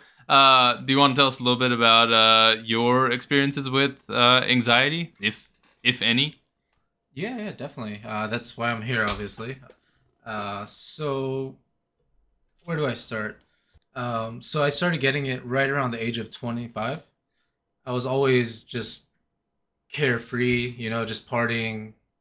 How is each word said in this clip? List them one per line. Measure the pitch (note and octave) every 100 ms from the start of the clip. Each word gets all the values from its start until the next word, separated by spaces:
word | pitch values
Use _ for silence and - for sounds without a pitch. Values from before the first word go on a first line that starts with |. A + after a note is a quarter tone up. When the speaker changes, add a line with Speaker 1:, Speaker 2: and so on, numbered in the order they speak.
| - _ -
Speaker 1:
uh, | C#3 C3+ C3 B2 A2+
do | B2+
you | C3+
wanna | C#3
tell | B2+ C3+
us | B2+
a |
little | B2 B2
bit | B2+
about, | A#2+ A#2 A2+ A#2
uh, | A2+ A2+ A2+ A2+ A2
your | A2+ A2+ A#2+ B2+ B2+
experiences | B2 - C#3+ C#3 C#3+ C3+
with, | C3 C#3 C#3 -
uh, | A2+ A#2+ B2+ G#2
anxiety, | B2 A#2 A#2+ C#3 E3 E3 _
if, | G#2 - - _ _ _
if | B2 B2
any? | A2 A#2+ D3 - _ _ _ _ _ _ _
Speaker 2:
Yeah, | C3 G#3 B3
yeah, | G#3
definitely. | B2+ C#3+ - G#2+ G#2 A2
Uh, | G#2+ G#2+
that's | A#2 - -
why | A#2
I'm | A2+
here, | A#2 A#2+ G#2
obviously. | G#2 G2+ - A2+ C3+ - _ _ _ _ _
Uh, | A2+ G#2+ G2+ G2+ G#2
so, | - - - D3+ C3+ C3+ C3+ C3+ C3+ _ _ _ _ _ _ _ _ _ _
where | - D#3+
do | C#3
I |
start? | A#2 - A2 G#2+ - _ _ _ _ _
Um, | C3 B2 A#2 A2+ A#2
so | - D#3
I | D3
started | - F3 D#3+
getting | C3+ C#3+ C3+
it | B2+
right | A#2+ C3 C3+
around | C#3+ B2+
the | A#2
age | A2+ A#2
of | G2+
twenty-five. | - A#2+ A#2 A#2 A2 A2+ E3 - _ _ _ _ _ _ _
I | B2+
was | B2 B2+
always | C3+ C3+ B2+ A#2 -
just | - B2 G#2+ - - _ _ _ _ _ _ _ _
carefree, | D3 C#3 A#2 - A#2+ B2 A#2+ B2 B2
you | A2+
know, | A#2
just | A2 G#2+ -
partying. | A#2+ A#2 A#2 A2+ A2 A2 - _ _